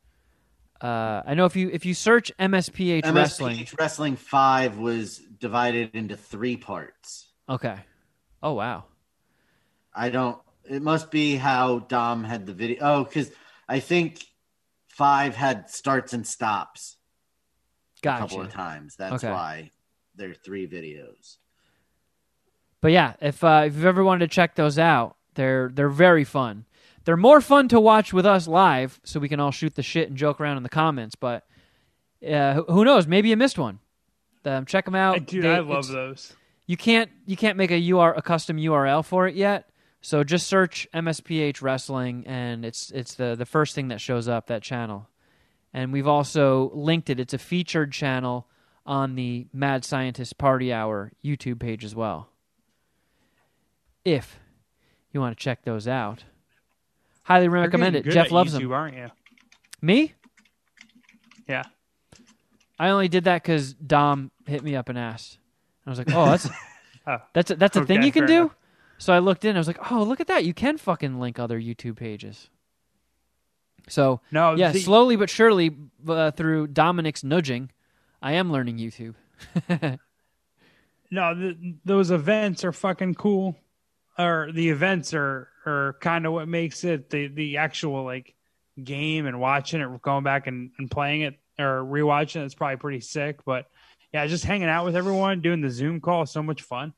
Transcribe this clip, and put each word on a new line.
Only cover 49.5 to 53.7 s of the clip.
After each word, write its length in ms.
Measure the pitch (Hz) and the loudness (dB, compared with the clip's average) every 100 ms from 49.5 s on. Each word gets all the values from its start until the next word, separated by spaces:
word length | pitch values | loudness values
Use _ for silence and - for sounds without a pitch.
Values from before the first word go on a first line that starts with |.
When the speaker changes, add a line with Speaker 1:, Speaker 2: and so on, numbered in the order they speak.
Speaker 1:
Mad 320 | 135 139 135 - | -4 -2 -2 -4
Scientist 520 | 139 131 120 120 - | -4 -4 -8 -12 -2
Party 340 | 139 131 127 | 2 2 0
Hour 400 | 117 110 104 104 - | -2 -2 -4 -6 -10
YouTube 360 | 143 143 127 120 | -8 -6 -6 -8
page 240 | 123 110 | -6 -8
as 120 | 110 110 | -10 -6
well, 340 | 110 80 - _ _ _ _ _ _ _ _ _ _ _ _ _ _ | -6 -6 -12 _ _ _ _ _ _ _ _ _ _ _ _ _ _